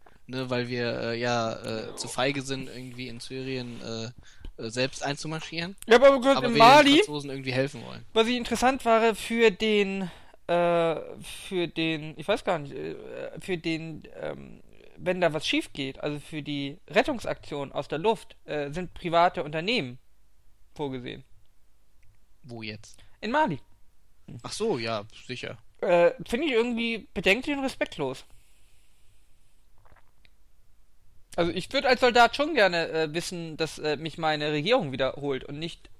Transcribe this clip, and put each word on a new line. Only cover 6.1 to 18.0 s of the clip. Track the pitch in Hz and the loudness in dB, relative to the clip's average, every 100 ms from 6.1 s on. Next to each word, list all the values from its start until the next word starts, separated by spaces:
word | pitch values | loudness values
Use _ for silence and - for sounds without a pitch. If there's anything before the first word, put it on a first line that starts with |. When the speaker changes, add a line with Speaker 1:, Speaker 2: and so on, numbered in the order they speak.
| 277 | 8
Speaker 2:
gehört, | 262 262 | 4 4
Speaker 1:
Aber | 247 | 4
Speaker 2:
in | |
Speaker 1:
wir | 233 | 10
Speaker 2:
Mali, | 233 294 277 | 12 12 10
Speaker 1:
den | 302 | 6
Franzosen | 427 - - | 4 -2 -8
irgendwie | 135 131 | -8 -2
helfen | 127 139 117 | 0 0 -4
wollen. | 123 120 - | -12 -12 -2
Speaker 2:
was | 220 226 | 2 2
ich | 247 | 2
interessant | 233 226 247 269 233 | -2 2 2 2 4
war, | 226 226 202 | 6 6 2
für | - 233 226 | -2 4 4
den, | 180 220 208 196 196 180 - - - - | 4 2 4 2 -2 -6 -10 -20 -10 0
äh, | 175 175 170 165 151 - - - - - | 2 4 4 2 0 -6 -14 -14 -14 -4
für | 185 170 | -2 -2
den, | - 160 160 156 156 | 0 -2 -2 -6 -8
ich | 156 | -2
weiß | 208 | -2
gar | - 165 | 0 -2
nicht, | 139 - | -4 -8
äh, | 160 143 123 117 - - | -8 -10 -12 -10 -10 -10
für | - 180 | -6 -4
den, | 165 165 160 156 - - | -2 -4 -6 -12 -14 -10
ähm, | 76 69 67 - - 52 - - | -8 -8 -12 -18 -20 -20 -20 -8
wenn | 165 180 | -4 0
da | 165 | 0
was | 151 - | 0 -2
schief | 285 - | -4 -4
geht, | - 135 - | -6 -8 -6
also | 151 147 | -6 -6
für | - 156 | -10 -10
die | 143 143 139 156 - | -8 -6 -6 -10 -2
Rettungsaktion | 175 302 233 - 147 - 147 135 | 0 2 -2 -6 -8 -8 -8 -6
aus | 143 - | -6 -4
der | |
Luft, | 151 | -2